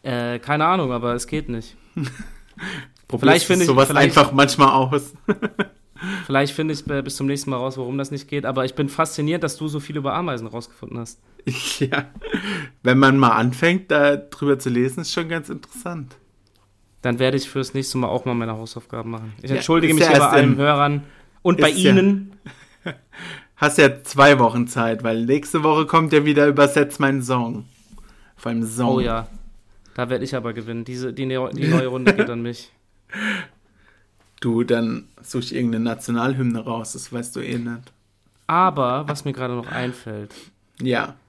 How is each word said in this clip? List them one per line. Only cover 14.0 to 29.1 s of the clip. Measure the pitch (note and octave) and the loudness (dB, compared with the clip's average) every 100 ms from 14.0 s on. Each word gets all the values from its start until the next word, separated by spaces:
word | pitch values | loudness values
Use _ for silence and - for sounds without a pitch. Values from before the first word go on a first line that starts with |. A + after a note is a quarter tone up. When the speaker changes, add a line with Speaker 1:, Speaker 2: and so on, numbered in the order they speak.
| C#3+ C#3+ | 6 4
Speaker 2:
drüber | C#3+ - C#3+ C3+ | -4 -4 0 0
zu | C3 | 2
lesen, | A#2+ C3 C3 | 0 0 -2
ist | E3 | -6
schon | - D#3+ | -4 -4
ganz | E3 - | -6 -6
interessant. | C#3+ - B3 F3 E3+ B2+ - _ _ _ _ _ _ _ _ | -12 -12 -14 -10 -10 -12 -18 _ _ _ _ _ _ _ _
Speaker 1:
Dann | B2+ A#2+ | -2 2
werde | C3 C3+ | 2 0
ich | C#3 | -4
fürs | C3+ C3 | -6 -6
nächste | C3+ C3 C3+ | -6 -4 -4
Mal | A#2 | -2
auch | B2 C3 | -2 -4
mal | |
meine | A#2+ A2+ A2 | -4 -4 -8
Hausaufgaben | A2+ A#2 _ A2+ A2+ | -10 -16 _ -12 -10
machen. | A2+ A2 G#2 | -12 -12 -14
Ich | B2+ | -6
Speaker 2:
Ja, | C3 | -4
Speaker 1:
entschuldige | - E3 D#3+ | 2 2 4
Speaker 2:
ist | D#3 | 4
Speaker 1:
mich | E3 | 4
Speaker 2:
ja | |
Speaker 1:
hier | C#3+ | 4
bei | C#3+ | 4
Speaker 2:
erst | C#3 | 4
Speaker 1:
allen | B2+ | 4
Speaker 2:
in, | C3 | 4
Speaker 1:
Hörern | C#3+ D3 C#3+ C#3+ C#3+ - _ _ | 2 2 2 0 -8 -20 _ _
und | F3+ E3 | 0 4
bei | D#3 | 2
Speaker 2:
ist | C#3+ | 4
ja, | F#3 | 6
Speaker 1:
Ihnen. | F#3+ G3 G3+ - - - - - _ | 6 6 2 -4 -18 -20 -20 -20 _
Speaker 2:
<laughs> | F3 - _ - - - _ _ | -14 -14 _ -18 -16 -18 _ _
hast | D3+ D3 | 2 6
ja | C#3 B2+ | 4 4
zwei | - C#3 C#3 C3+ | -6 6 8 8
Wochen | A#2 A#2+ A#2+ | 4 2 -2
Zeit, | C3 A#2 A2 A#2 | -2 -2 -2 -2
weil | A2+ A#2 | -2 0
nächste | C#3+ - E3 | 0 0 0
Woche | D#3 D#3 D3+ | 2 2 4
kommt | E3 D#3+ | 2 4
ja | D3+ D3 | 4 4
wieder | D3 D3 | 4 4
Übersetz | C#3 C#3+ D3 C#3+ - | 6 4 4 0 0
meinen | C#3 C#3 | 0 0
Song. | B2 B2+ A#2 A#2+ - _ _ - - - _ _ | -2 -2 -2 -6 -12 _ _ -20 -20 -20 _ _
Vor | A#2+ | -6
allem | A#2 A2+ | -4 -4
Song. | A#2 B2+ B2+ | -2 0 2
Speaker 1:
Oh | |
ja, | B2 | 0